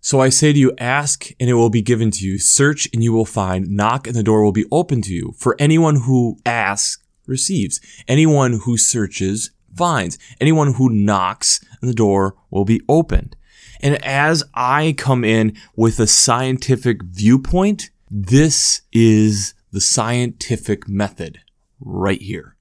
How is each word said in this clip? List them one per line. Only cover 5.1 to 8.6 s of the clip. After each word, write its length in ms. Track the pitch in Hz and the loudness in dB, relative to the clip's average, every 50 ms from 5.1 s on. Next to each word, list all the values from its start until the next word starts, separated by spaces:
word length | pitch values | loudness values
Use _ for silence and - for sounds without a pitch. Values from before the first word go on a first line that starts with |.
| 95 | -6
you. 220 | 85 - - - _ | -8 -8 -10 -12 _
For 180 | - 127 - - | -2 -2 -2 2
anyone 380 | 143 147 156 160 165 160 151 139 | 2 2 4 4 4 4 2 0
who 400 | 117 127 131 127 123 117 - - _ | 2 2 2 2 2 0 -2 -4 _
asks, 540 | 120 117 120 107 95 101 98 - - - - _ _ _ _ _ - | -4 -2 0 -2 -2 -2 -4 -4 -6 -6 -10 _ _ _ _ _ -8
receives. 520 | 131 131 - - 190 156 104 82 - - _ - - - - - | -6 -6 -4 -2 -2 -2 -2 -4 -6 -10 _ -16 -20 -20 -6 -2
Anyone 540 | 123 143 160 160 151 143 135 123 120 110 | 2 2 4 4 4 2 2 0 0 -2